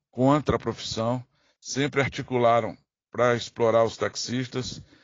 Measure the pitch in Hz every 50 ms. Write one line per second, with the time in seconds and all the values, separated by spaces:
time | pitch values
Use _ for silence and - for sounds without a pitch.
0 | _ _ - 120 127 135 147 151 139 - 117 117 - 120 110 - - - - 117
1 | 110 117 127 127 123 _ _ _ _ _ _ _ - - - 131 143 147 135 139
2 | 131 - - - 127 - 127 123 120 117 117 117 110 98 78 - _ _ _ _
3 | _ _ - - 123 123 120 113 - - - - 117 110 110 113 113 110 - -
4 | 104 101 - - - - 117 127 131 123 - 131 127 - - - - _ _ _